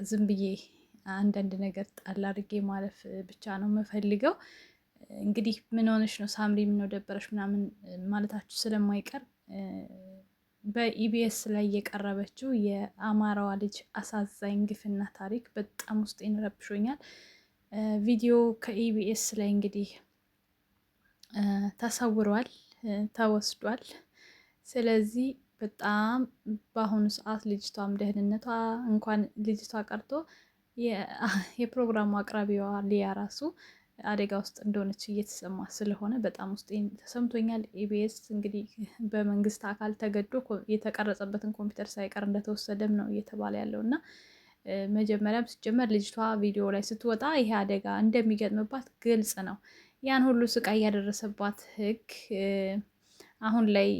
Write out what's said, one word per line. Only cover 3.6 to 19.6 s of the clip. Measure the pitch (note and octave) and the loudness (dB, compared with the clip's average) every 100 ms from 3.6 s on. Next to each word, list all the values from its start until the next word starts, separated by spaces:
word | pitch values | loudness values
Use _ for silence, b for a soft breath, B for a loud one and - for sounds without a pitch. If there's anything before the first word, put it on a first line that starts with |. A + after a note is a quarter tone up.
| G#3 | 2
የምፈልገው። | G#3+ G#3 G#3+ G3+ G3+ C4+ - B B B B B _ - - | 2 0 0 2 4 4 2 B B B B B _ -18 -4
እንግዲህ | G#3 G#3 A3 A3 - | 0 2 0 -2 -2
«ምን | A3+ A3 | 2 4
ሆነሽ | A3 A3 - | 4 2 -2
ነው | G3+ | -6
ሳምሪ? | - G#3 G#3 | -2 2 4
ምን | G#3 G#3 | 4 2
ነው | G3 | 0
ደበረሽ?» | G3+ - G3+ - | -6 -6 -8 -6
ምናምን | G#3 G3 G3+ G3 - F#3+ F3+ F#3 | -4 -2 0 -2 -6 -16 -8 -4
ማለታችሁ | G#3 G#3 G#3 - - | -2 -2 -4 -10 -6
ስለማይቀር፣ | A3+ G#3+ G3+ G3+ - C#4+ - _ - | -2 2 2 2 -4 -10 -12 _ -14
እ፣ | G3 F#3+ F#3+ - F#3+ F#3+ F#3+ F#3+ _ _ _ | -10 -8 -10 -12 -16 -20 -20 -20 _ _ _
በኢቢኤስ | G#3 A3+ A#3 - A3 A#3 A3+ - A3 | -4 0 0 2 2 2 2 0 -2
ላይ | G#3 G#3 | 2 2
የቀረበችው | G3+ G3+ G#3 G3+ G3 G3 - C4 A#3+ | 2 -2 -4 -2 -2 -4 -6 0 2
የአማራዋ | G#3 G3 G3+ - G#3+ G#3+ G#3+ G3+ G3+ G3 | 2 0 -4 -6 2 4 4 2 0 0
ልጅ | G3+ - - G#3+ | -4 -6 -12 -10
አሳዛኝ | G3+ G#3+ G3+ - G3+ G3+ G#3 | -6 -4 -4 -4 -2 0 0
ግፍና | G#3 G#3 G3+ G3+ | -2 -6 -4 -6
ታሪክ | - F#3+ A#3 - | -8 -6 -6 -6
በጣም | - G#3 - - G#3+ | -8 -8 -10 -4 -2
ውስጤን | G#3 - G#3+ G#3 | -2 -4 -4 -2
ረብሾኛል። | G#3+ - - G3+ A3 C#4+ B B B B B _ _ | -2 -6 -6 -2 -2 -2 B B B B B _ _
እ፣ | G#3 A3 G#3+ | -4 0 0
ቪዲዮ | G#3 A#3 A#3+ A#3+ A#3 A3+ | 2 4 6 6 6 2
ከኢቢኤስ | - G#3 A#3 A3 G3+ A3 - | -4 0 0 2 0 0 -2
ላይ | G#3+ G3+ | 0 2
እንግዲህ፣ | G3+ | 2